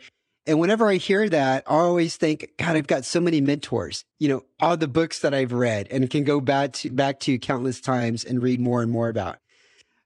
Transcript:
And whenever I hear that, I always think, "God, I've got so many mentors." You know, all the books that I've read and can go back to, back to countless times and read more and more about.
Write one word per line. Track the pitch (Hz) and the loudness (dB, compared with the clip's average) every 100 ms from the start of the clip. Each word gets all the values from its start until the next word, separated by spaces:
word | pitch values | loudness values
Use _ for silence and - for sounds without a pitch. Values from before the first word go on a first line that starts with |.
| - _ _ _ - | -12 _ _ _ 0
And | 156 | 2
whenever | 170 220 220 | 2 2 2
I | 185 | 2
hear | - 196 214 | 2 2 2
that, | 165 135 131 - | 2 2 0 0
I | |
always | 151 175 175 165 - | 2 2 2 0 0
think, | 160 156 - - | -2 -2 -6 -6
"God, | 165 156 | -2 0
I've | 143 | 0
got | 156 123 | -2 0
so | 175 | 0
many | 175 160 | 2 2
mentors." | 139 147 - 113 82 - - - | 2 0 -2 -4 -4 -10 -14 -2
You | 147 | 0
know, | 135 - - | 0 -4 -2
all | 156 170 | 0 2
the | 156 | 0
books | 131 160 - | 0 -2 0
that | 156 | -2
I've | 139 131 | 0 0
read | 120 120 107 98 | 0 0 -2 -4
and | 135 131 | -2 0
can | 151 | 0
go | 143 143 | 0 0
back | 131 139 143 | 2 0 0
to, | - 139 | -4 -6
back | 127 139 139 | 0 0 0
to | - 127 | -2 -2
countless | - 135 131 123 | 0 -2 -2 -4
times | - 127 117 113 | -2 -2 0 -4
and | - 127 | -4 -2
read | 123 123 | 0 0
more | 123 120 | 0 0
and | 117 | 0
more | 117 117 | -2 -2
about. | 110 90 - _ _ _ _ _ _ | -2 -6 -8 _ _ _ _ _ _